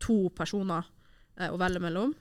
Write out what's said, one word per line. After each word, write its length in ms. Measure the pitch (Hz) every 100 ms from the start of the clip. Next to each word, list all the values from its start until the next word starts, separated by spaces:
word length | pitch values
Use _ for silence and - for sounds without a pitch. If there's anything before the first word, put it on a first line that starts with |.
to 140 | - 214 185 -
personer, 480 | 160 202 190 165 - - - - - -
eh, 80 | 175
å 100 | 180
velge 220 | 185 180
mellom, 340 | 170 175 254 311